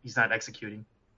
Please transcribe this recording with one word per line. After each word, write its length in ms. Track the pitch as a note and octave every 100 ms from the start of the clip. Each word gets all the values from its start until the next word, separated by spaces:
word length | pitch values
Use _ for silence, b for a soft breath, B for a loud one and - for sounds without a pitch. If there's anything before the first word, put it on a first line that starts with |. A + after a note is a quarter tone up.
he's 140 | B2+ A#2+
not 160 | A2+
executing. 520 | A2+ - A2 G#2+ G#2+ A2 _ _